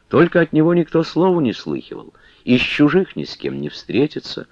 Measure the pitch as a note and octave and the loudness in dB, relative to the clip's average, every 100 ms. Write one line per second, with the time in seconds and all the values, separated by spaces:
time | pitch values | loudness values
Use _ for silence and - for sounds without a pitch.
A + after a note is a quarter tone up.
0 | _ B2 E3+ F3 D#3+ D#3 D#3+ F3 D#3 D#3+ | _ 2 2 2 0 2 2 2 0 -2
1 | E3 D#3 F#3 F3 B2+ F#2 - C#2 - - | 0 0 2 2 0 -2 -6 -8 -10 -16
2 | - _ _ _ - B2 - - D3 F3 | -18 _ _ _ 0 0 0 2 4 4
3 | F#3 - C#2 - - C#2 C#2+ - - F#2 | 0 -6 -10 -8 -8 -6 -8 -10 -4 0
4 | D3+ - - - - | 0 -2 -12 -12 -14